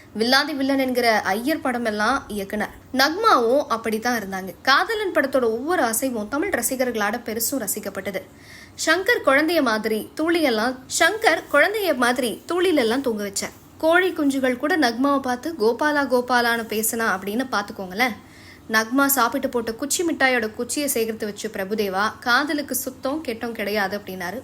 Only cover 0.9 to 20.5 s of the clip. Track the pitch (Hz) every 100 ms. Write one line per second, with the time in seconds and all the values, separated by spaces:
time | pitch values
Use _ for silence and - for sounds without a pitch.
0.9 | 247 233 214 - 196 247 311 294 240 233
1.9 | 208 214 269 - 208 196 214 196 - -
2.9 | 254 277 339 440 320 226 269 277 226 226
3.9 | 220 226 240 190 190 190 - - 285 370
4.9 | 440 403 330 277 277 240 226 285 359 247
5.9 | 220 269 240 208 285 392 294 233 254 247
6.9 | 220 208 233 220 220 - 269 202 - 196
7.9 | 196 196 185 - - - - - - -
8.9 | 330 381 480 - 269 311 339 262 214 214
9.9 | 220 - - 320 339 294 220 233 254 -
10.9 | - 339 440 403 330 - 285 330 440 392
11.9 | 262 240 254 247 175 - 349 370 302 226
12.9 | 247 269 214 202 196 208 - - - 320
13.9 | 339 370 339 285 269 254 247 294 359 254
14.9 | 233 277 277 262 247 302 330 226 240 349
15.9 | 381 277 247 247 247 233 233 220 214 214
16.9 | 233 226 190 190 214 262 208 208 214 185
17.9 | 185 254 208 - - - - - 220 226
18.9 | 262 277 269 233 269 262 247 233 226 285
19.9 | - 349 254 269 254 220